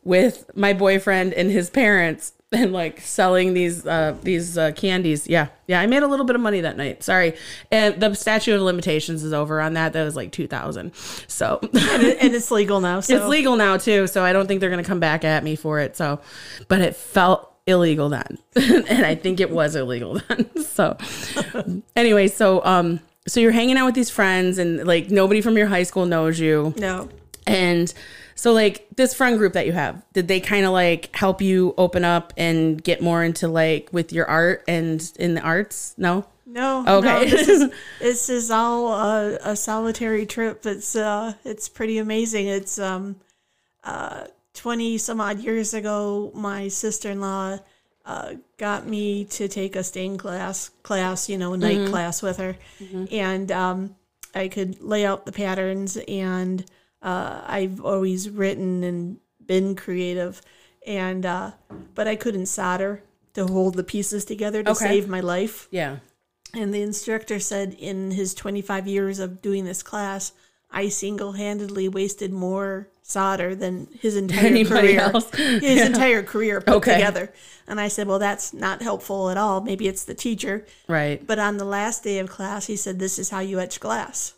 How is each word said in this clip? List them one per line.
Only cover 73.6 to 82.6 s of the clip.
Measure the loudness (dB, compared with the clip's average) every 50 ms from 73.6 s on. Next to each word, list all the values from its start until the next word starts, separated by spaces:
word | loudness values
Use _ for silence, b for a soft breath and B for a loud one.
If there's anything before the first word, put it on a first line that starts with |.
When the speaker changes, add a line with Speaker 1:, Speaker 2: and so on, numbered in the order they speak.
| -6 -6 -6 -6 -10 -14 -18 -4
Speaker 2:
his | -4 -2 0 0
entire | -2 0 2 4 6 6
Speaker 1:
Anybody | 6 6 4 4 4 6 6 6 6
Speaker 2:
career, | 6
Speaker 1:
else? | 4 4 2 2 0 0
Speaker 2:
his | -4 -2 0 2 2 2
Speaker 1:
Yeah. | 4 6 6 6 6
Speaker 2:
entire | 6 4 4 4 4 4 2 0
career | -2 -4 -2 0 0 0 0
put | 4 4 4
Speaker 1:
Okay. | 6 6 6 4
Speaker 2:
together. | 4 4 2 0 -2 -6 -8 B B B B B B B B
And | -6 -4
I | -4 -4
said, | -4 -4 -2 -2
"Well, | 0 0
that's | 0 0 -2 -4 -8 -12 -10
not | -6 -4 -4 -4 -4
helpful | -4 -6 -6 -6 -6 -8 -6 -4 -2 -2
at | -2 0
all. | 0 0 0 -2
Maybe | -2 -6 -6 -4 -4 -4
it's | -4 -4 -10
the | -12 -12
teacher." | -8 -6 -6 -4 -4 -4 -6 -6 -6 -8 b b b b b
Speaker 1:
Right. | -2 -2 -2 -2 -4 -6 -6
Speaker 2:
But | -6 -4 -2
on | -2 -2 -2 -4
the | -6
last | -6 -4 -4 -4 -4 -6 -6 -6
day | -6 -4 -4
of | -6 -8
class, | -10 -12 -10 -10 -8 -10